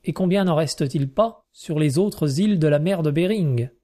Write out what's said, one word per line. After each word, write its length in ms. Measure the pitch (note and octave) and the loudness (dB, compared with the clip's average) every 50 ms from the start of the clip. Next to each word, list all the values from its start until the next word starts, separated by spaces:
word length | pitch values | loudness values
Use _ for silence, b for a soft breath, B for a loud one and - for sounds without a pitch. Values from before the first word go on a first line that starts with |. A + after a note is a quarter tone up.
| _ | _
Et 80 | - D#3 | -6 -4
combien 320 | - F#3+ F3 F#3 G3+ F#3+ | -2 0 0 2 2 2
n'en 100 | F3+ D#3+ | 2 0
reste-t-il 540 | D3+ D#3 C3+ - - D#3+ C3+ - D#3 C#3 C3+ | 0 0 -2 -2 -4 -4 -2 -2 -2 -4 -2
pas 360 | - - A3 A3+ A3+ _ _ _ | 0 0 0 0 -2 _ _ _
sur 260 | _ - - - D#3 | _ -20 -10 -4 -2
les 200 | D3+ D#3 D3 B2+ | 0 0 2 2
autres 420 | D#3+ G3+ G#3 G3+ - E3 D3 C3 D#3 | 2 0 0 -2 -2 -2 -2 0 0
îles 200 | G#3 G#3+ G#3 E3+ | 2 2 2 2
de 80 | D#3 | 2
la 120 | D3+ D3 C#3+ | 2 2 2
mer 240 | D3+ F#3 G3 E3+ D#3+ | 0 0 -2 0 0
de 80 | D3+ | 0
Bering ? 580 | C#3+ D#3+ F3 F#3 A3+ G#3+ F3 C#3+ B2+ A#2+ A#2+ B2+ _ _ | 0 0 0 0 0 0 0 0 0 -2 -2 -6 _ _